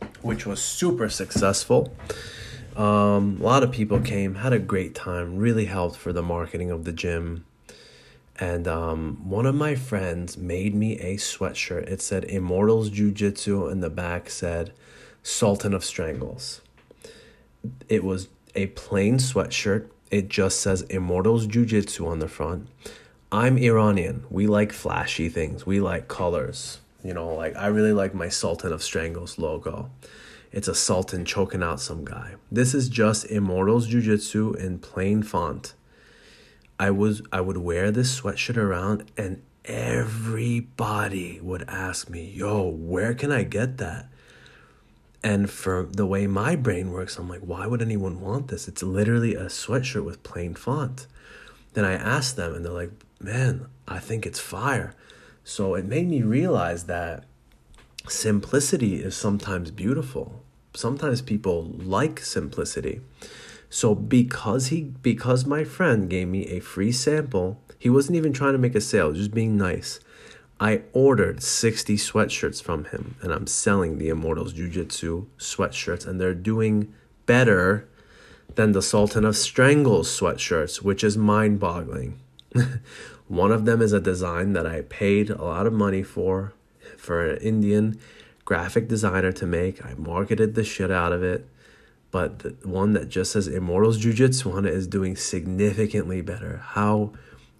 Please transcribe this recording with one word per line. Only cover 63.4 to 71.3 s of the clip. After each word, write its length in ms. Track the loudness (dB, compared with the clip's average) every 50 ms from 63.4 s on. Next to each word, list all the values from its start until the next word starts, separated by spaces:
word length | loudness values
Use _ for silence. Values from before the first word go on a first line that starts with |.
| -20 -20 -20 -20 -18 -10
So 260 | -4 0 2 2 2
because 720 | 2 2 4 4 4 4 4 0 -4 -2 0 0 0 0
he, 160 | 0 -2 -2 -4
because 640 | -6 -8 -2 0 0 0 2 2 2 2 2 2
my 180 | 0 0 -2 -2
friend 460 | -2 -2 2 2 4 4 4 2 0
gave 180 | -2 -2 -2 -2
me 180 | -2 -2 -4 -4
a 120 | -6 -8
free 320 | -8 -6 -4 0 0 0 0
sample, 640 | 0 2 2 2 2 0 0 0 0 0 -2 -4 -6 -12 -20 -10 -2
he 100 | 2 4
wasn't 280 | 6 6 6 4 2
even 180 | 2 2 0 0
trying 180 | 2 2 2 4
to 60 | 4
make 160 | 2 2 2
a 80 | 0 0
sale, 300 | 2 2 2 4 2 2
just 200 | 0 -2 -2 0
being 240 | 0 2 2 2
nice. 420 | 2 2 0 -2 -4 -6 -10 -12 -14 -16 -20 -20 -20 -20 -20 -20 -20 -20 _ _ -2
I 220 | 0 2 2 0 0 0 2
ordered 500 | 6 6 8 8 6 4 2